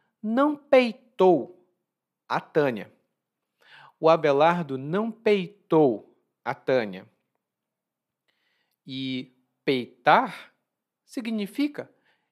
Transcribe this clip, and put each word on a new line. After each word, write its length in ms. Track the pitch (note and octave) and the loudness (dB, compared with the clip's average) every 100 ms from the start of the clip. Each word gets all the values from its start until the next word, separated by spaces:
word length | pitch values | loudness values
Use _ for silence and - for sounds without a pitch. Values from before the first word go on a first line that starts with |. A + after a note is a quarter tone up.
| _ _ | _ _
não 320 | G#3+ A#3 D4 C#4+ | -4 0 0 -2
peitou 1120 | - C4 A#3+ G#3 _ - F#3 F3 - - _ _ _ _ _ _ - | 2 2 2 -4 _ 2 4 4 0 -16 _ _ _ _ _ _ -8
a 140 | C3 | -8
Tânia. 500 | - D#3+ C#3+ A2 F2+ _ _ _ _ _ _ _ _ - - - | -4 -2 0 -2 -10 _ _ _ _ _ _ _ _ -20 -20 -2
O 120 | D#3+ | 2
Abelardo 680 | E3 D3+ C#3 D#3+ F3 D3+ C3+ | 2 2 2 2 0 -4 -10
não 320 | C#3 F#3 A3+ | -6 -6 -6
peitou 1040 | A3 G#3+ G#3 E3+ - - E3 D3 G#2+ - _ _ _ | -4 -2 0 -2 -12 0 4 4 0 -8 _ _ _
a 100 | A#2 | -10
Tânia. 560 | B2+ - C3 G#2+ F#2+ A2 _ _ _ _ _ _ _ _ _ _ _ _ _ _ _ _ _ - | -8 -2 -2 -2 -10 -20 _ _ _ _ _ _ _ _ _ _ _ _ _ _ _ _ _ -16
E 480 | C3 C3 C3 B2+ _ _ _ | -10 -8 -8 -12 _ _ _
peitar 880 | - C3 A#2 _ - F3+ B3 - - _ _ _ _ _ _ | -2 -2 -2 _ 2 2 2 -8 -20 _ _ _ _ _ _
significa 840 | - A3+ A3+ G3 G3 D4 D4 - _ _ _ _ | -12 -8 -6 -6 -6 -6 -6 -16 _ _ _ _